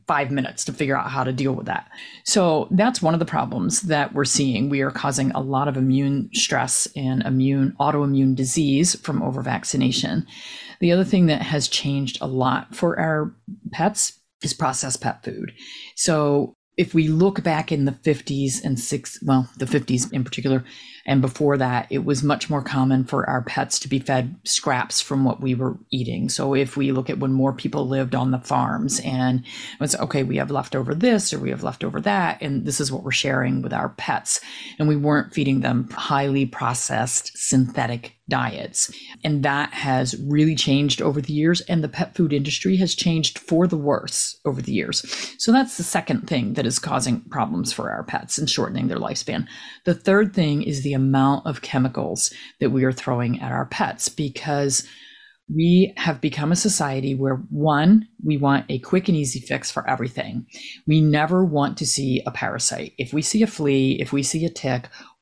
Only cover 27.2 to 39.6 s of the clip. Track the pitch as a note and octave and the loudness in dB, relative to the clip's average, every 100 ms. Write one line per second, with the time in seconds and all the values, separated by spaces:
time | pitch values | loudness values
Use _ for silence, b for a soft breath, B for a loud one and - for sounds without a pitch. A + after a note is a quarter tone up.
27.2 | C3+ C3 C3 B2 - D3 C3+ C3+ C3 C3 | 0 2 2 0 -4 -2 -2 -2 -2 0
28.2 | B2+ B2+ - C#3 B2 A2 C3+ - - C3 | 0 -2 0 0 0 -2 -2 -4 -4 0
29.2 | B2+ B2+ B2+ - - - D3 - - D3 | 2 0 -2 -14 -14 -6 -4 -2 -2 0
30.2 | C3 C3+ C#3 C#3+ C3+ - B2 D3+ A#3+ A3 | 0 0 0 -2 -2 -4 -2 2 4 4
31.2 | - - - C#3 - - - D#3 F3 G3+ | 2 -4 -4 -4 -6 -4 -6 -2 0 2
32.2 | E3+ E3 D3+ C#3 C#3 C#3 C#3+ C3 - B2 | 0 -2 -2 -2 -2 -2 -2 -4 -2 0
33.2 | C#3 C3+ B2+ C3 B2+ - C3+ - - A#2+ | 0 0 2 0 -2 -2 -2 -4 -4 -4
34.2 | - - B B B B D3+ D3+ C#3+ D3 | -2 -4 B B B B 2 4 4 2
35.2 | - - C#3 C3+ C3 B2 C3 - - C#3 | 0 -2 2 2 2 0 -2 -6 -2 0
36.2 | C#3 C#3 C3+ - B2+ B2 - A#2 B2 - | 2 2 0 0 -2 -2 -2 0 0 -2
37.2 | - - - C3 B2+ C3+ A#2+ A#2+ - _ | -6 -8 2 2 2 0 -2 -4 -8 _
38.2 | - C3 B2 C#2+ - - - B B B | -4 -2 -2 -4 -8 -4 -4 B B B
39.2 | D#3 D3 C#3+ C#3 | -2 2 2 0